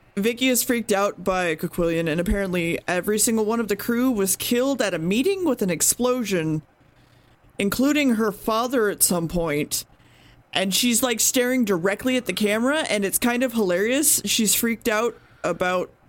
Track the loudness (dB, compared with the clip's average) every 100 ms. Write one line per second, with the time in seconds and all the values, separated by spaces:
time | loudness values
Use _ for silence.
0 | _ -4 -2 2 2 2 2 0 0 0
1 | 0 -2 -4 -2 -2 -2 -4 -2 0 0
2 | 0 -2 0 0 0 -2 -2 -4 -2 -4
3 | 0 0 2 2 0 0 -2 -2 -2 0
4 | 2 0 0 -2 0 0 2 0 -2 -2
5 | 0 2 2 0 0 0 0 0 0 2
6 | 0 0 0 0 0 -2 -6 _ _ _
7 | _ _ _ _ _ -4 -2 2 2 4
8 | 2 2 0 -2 -2 -2 0 0 0 0
9 | 0 0 -2 -2 -2 -2 -4 -6 -10 -18
10 | -20 -20 -20 -20 _ -4 0 0 2 2
11 | 0 0 0 0 2 2 0 0 0 -2
12 | 0 -2 -2 -2 0 2 0 0 0 -2
13 | 0 0 0 0 0 0 0 2 2 2
14 | 2 0 0 0 2 2 0 -2 -2 -2
15 | -2 -6 -18 -8 -4 -2 -2 -2 -4 -10